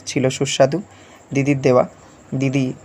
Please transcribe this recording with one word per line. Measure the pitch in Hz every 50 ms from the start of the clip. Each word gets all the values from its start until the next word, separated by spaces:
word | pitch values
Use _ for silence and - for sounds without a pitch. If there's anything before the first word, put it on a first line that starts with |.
| -
ছিল | - - 143 139 131
সুস্বাদু, | 135 - 143 139 - - 135 131 156 180 - - - - - - - - _ - 135
দিদির | 139 135 143 139 135
দেওয়া। | 135 135 123 123 - - - - - - - - - - 147
দিদি | 131 135 135 131 139 131 131 - -